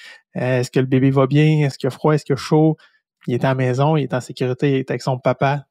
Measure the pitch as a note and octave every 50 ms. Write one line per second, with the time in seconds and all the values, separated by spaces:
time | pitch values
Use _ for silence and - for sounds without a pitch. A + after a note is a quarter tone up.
0 | - - - - _ _ - - B2 B2+ C3 B2 B2 - - C3+ C3 B2+ C3+ B2+
1 | C3+ C3+ C3+ C#3 C3 C3 C#3+ D3 D3+ D#3 D#3 D3+ D3 C#3 - - - C3 - -
2 | - D3+ D#3 D3 - - C#3 - - - D#3+ D#3 D#3 D#3+ D3+ - _ _ _ _
3 | _ _ _ _ _ - B2 A#2+ B2+ C3+ C3 C3 C3 B2+ B2 C3 C#3 D#3 D#3+ D3+
4 | C3 B2 C3 B2 - - C3+ - C3+ B2 B2+ - D3+ C#3+ C3+ C3 C3 - B2+ B2
5 | - C#3+ B2+ B2 - D#3 D#3 - C#3 C3+ C#3+ C#3+ - _